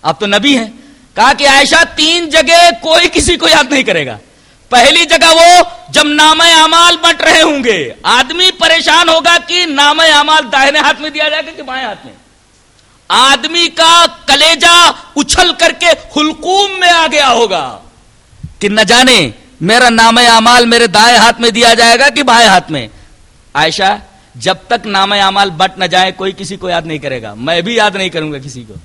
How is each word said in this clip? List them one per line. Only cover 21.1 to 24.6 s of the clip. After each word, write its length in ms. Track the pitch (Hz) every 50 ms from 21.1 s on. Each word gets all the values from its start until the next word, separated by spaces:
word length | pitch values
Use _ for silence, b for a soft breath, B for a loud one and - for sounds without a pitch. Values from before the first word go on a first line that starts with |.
| 247
ہاتھ 240 | 220 214 233 233 233
میں 80 | 233 233
دیا 240 | 196 214 240 233 226
جائے 260 | 226 233 233 233 240
گا 100 | 269 294
کہ 140 | 233 285 277
بائیں 240 | 254 226 233 233
ہاتھ 240 | 214 190 180 - -
میں۔ 160 | 156 139 113 107 b b b b b _ _ _ _ _ _ _ _
عائشہ، 440 | 143 156 160 160 - 196 190 208 208 - - b b b b b
جب 200 | 123 110 185 185 180